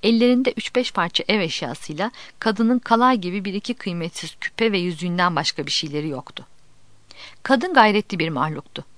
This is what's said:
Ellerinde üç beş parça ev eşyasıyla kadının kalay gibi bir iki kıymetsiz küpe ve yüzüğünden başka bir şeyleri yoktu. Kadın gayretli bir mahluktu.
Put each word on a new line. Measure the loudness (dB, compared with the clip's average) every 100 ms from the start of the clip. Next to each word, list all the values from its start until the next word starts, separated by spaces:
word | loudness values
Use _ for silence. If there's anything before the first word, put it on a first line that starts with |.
Ellerinde | 2 4 4 4 2 -2
üç | -4 -2
beş | -2
parça | -2 -2 -2 0
ev | 0
eşyasıyla | 0 -4 -6 -8 -10 -6 -6 -6 -20 -4
kadının | -2 2 2 2
kalay | 2 4 4 4
gibi | 0 -4 -4
bir |
iki | -6 -6
kıymetsiz | -6 -6 -6 -6 -8 -14 -10
küpe | -10 0 0
ve | 2
yüzüğünden | 0 -2 -4 2 2 2
başka | -2 -4 -4
bir |
şeyleri | -4 -2 -4 -4
yoktu. | -6 -10 -16 -18 -20 -20 -20 -20 -20 -20 -20 -20 -14
Kadın | 0 2 4
gayretli | 4 6 4 0 -2
bir | -2
mahluktu. | 0 -2 -4 -12 -14 -16